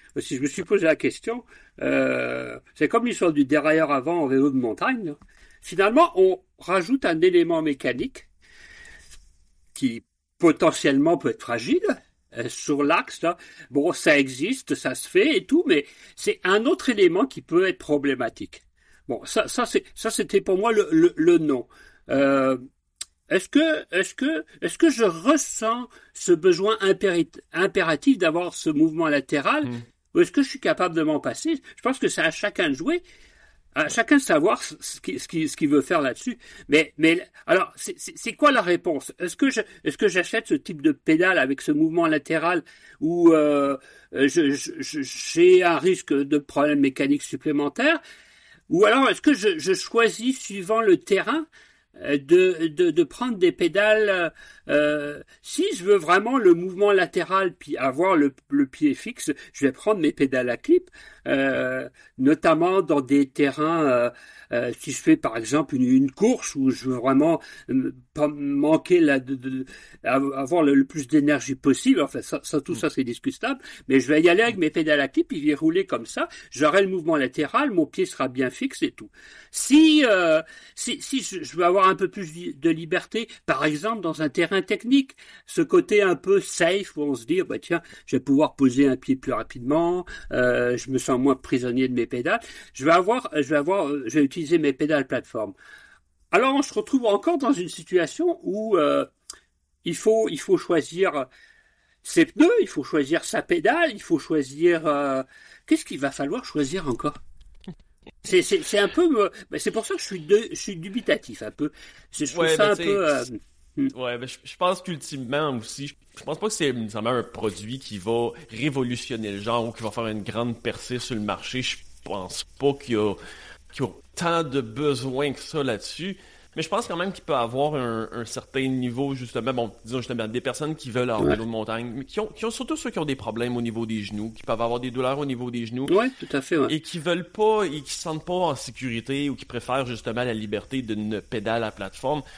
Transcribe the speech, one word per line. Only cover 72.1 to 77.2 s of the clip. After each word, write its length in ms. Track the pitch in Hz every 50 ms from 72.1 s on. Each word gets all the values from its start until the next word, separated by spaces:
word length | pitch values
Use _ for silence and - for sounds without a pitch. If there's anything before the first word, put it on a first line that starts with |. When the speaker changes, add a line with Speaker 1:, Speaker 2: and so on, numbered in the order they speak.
| - -
Speaker 1:
ça, 180 | - - 160 139
ça, 180 | - - - 147
tout 120 | - -
Speaker 2:
Mm. 40 | -
Speaker 1:
ça 140 | - 170 156
c'est 140 | - 135 131
discutable, 560 | 120 117 - - 135 - - 220 254 269 262 - - - - - -
mais 100 | 131 135
je 80 | - 135
vais 140 | 151 156
y 60 | 165 175
aller 140 | 175 208
avec 140 | 233 240 214
mes 140 | 185 160 151
pédales 300 | - 170 156 156 151 143
à 80 | 139 135
clip, 200 | - 311 349 -
puis 120 | 226 156
je 60 | 143
vais 80 | 151 147
rouler 300 | - 156 160 165 190 190
comme 200 | - 131 117 113
ça, 220 | - - 196 - - - - - -
j'aurai 320 | - 120 151 151 165 202
le 60 | 202 185
mouvement 280 | 190 180 151 165 160
latéral, 540 | 147